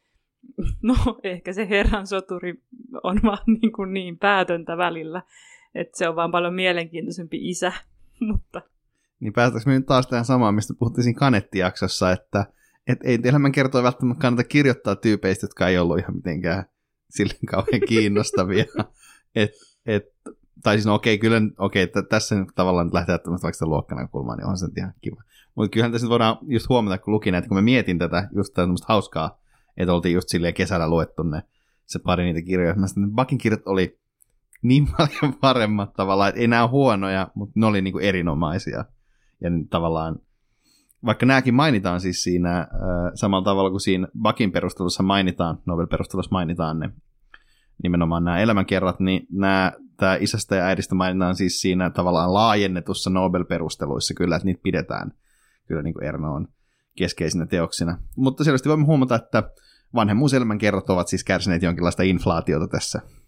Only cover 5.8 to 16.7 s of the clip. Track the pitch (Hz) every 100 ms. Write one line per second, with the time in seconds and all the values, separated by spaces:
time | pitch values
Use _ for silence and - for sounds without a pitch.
5.8 | 170 - 170 165 170 175 175 185 185 175
6.8 | 165 170 175 170 160 - 180 175 185 -
7.8 | - _ - _ 220 196 - 180 - _
8.8 | _ _ _ _ 107 117 123 113 135 131
9.8 | 131 131 127 120 117 127 110 104 104 -
10.8 | 117 - 120 113 139 107 - 98 90 -
11.8 | 95 - 92 92 - 101 101 _ _ _
12.8 | - 120 - 117 123 147 139 139 131 127
13.8 | 123 - 127 123 127 120 120 147 139 117
14.8 | 104 98 113 104 98 92 98 - 92 90
15.8 | 87 82 - - 92 80 90 92 -